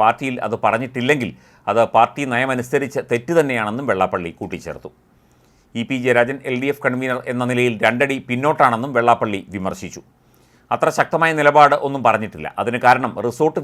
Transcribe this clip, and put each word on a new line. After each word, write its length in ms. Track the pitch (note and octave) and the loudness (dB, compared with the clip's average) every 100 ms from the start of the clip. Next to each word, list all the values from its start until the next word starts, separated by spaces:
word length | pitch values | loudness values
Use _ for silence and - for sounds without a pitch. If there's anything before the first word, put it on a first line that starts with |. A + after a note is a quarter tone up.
പാർട്ടിയിൽ 340 | G#2+ A#2 C3+ B2 G#2+ | 0 0 -4 -6 -6
അത് 100 | A2 A2 | -2 0
പറഞ്ഞിട്ടില്ലെങ്കിൽ 680 | A2 B2+ B2+ B2 D3 G#2+ C2 _ _ - | -2 -4 -6 0 0 -2 -10 _ _ -2
അത് 140 | G#2+ A2+ A#2 | 0 2 4
പാർട്ടി 300 | A#2+ - C#3 | 2 0 -4
നയമനുസരിച്ച് 680 | A#2+ C3 B2+ B2 D3 C3+ C3+ - | -2 -2 -2 -2 -2 -4 -8 -4
തെറ്റ് 200 | A#2+ A#2+ E3+ | -4 0 0
തന്നെയാണെന്നും 480 | C#3+ B2 G#2+ A2+ C3+ | 2 0 -4 -4 -2
വെള്ളാപ്പള്ളി 420 | G2 F#2 F#2+ E2+ - | 0 0 -2 -6 -10
കൂട്ടിച്ചേർത്തു. 500 | G2 F2 D#2+ C#2 - _ _ _ _ _ _ _ _ A#2 | -10 -10 -12 -14 -16 _ _ _ _ _ _ _ _ -10
ഇ 60 | A2+ | -6
പി 80 | C3+ | -4
ജയരാജൻ 340 | B2 A#2+ A#2+ C3+ C3+ | 2 2 2 -2 -6
എൽ 60 | B2 | -4
ഡി 60 | C#3 | -4
എഫ് 100 | C#3 C3+ | -2 -2
കൺവീനർ 320 | B2+ C3 B2 - | -2 -4 -6 -6
എന്ന 120 | A#2+ B2 | -4 -2
നിലയിൽ 240 | B2 B2 A2 A2 | 0 0 2 0
രണ്ടടി 280 | A#2+ C#3 C3+ C3 | 2 0 -2 -4
പിന്നോട്ടാണെന്നും 640 | B2 C#3+ D3+ C#3 A2+ C3+ A#2+ | -2 -2 2 2 2 -2 0
വെള്ളാപ്പള്ളി 440 | A#2 A#2 A2+ G2+ - G2 | 4 2 2 -4 -6 -8
വിമർശിച്ചു. 460 | F#2 F2+ F2 - - _ _ _ _ _ - B2 | -6 -6 -12 -16 -20 _ _ _ _ _ -6 -2
അത്ര 140 | D#3+ D3+ | 0 0
ശക്തമായ 340 | C#3+ D#3+ E3 D#3 | 0 2 0 4
നിലപാട് 360 | C#3+ C#3+ C#3+ C#3+ C#3+ | 4 8 6 6 -2
ഒന്നും 140 | C#3 A#2 | 0 2
പറഞ്ഞിട്ടില്ല. 420 | A2 G#2 E2 D2+ - | 2 -2 -10 -12 -6
അതിന് 180 | F#2+ A#2+ B2 | -4 2 4
കാരണം 260 | B2+ C3 G2+ A#2 | 4 2 -4 -6
റിസോർട്ട് 340 | A#2 D#3 D#3 | 0 -2 -2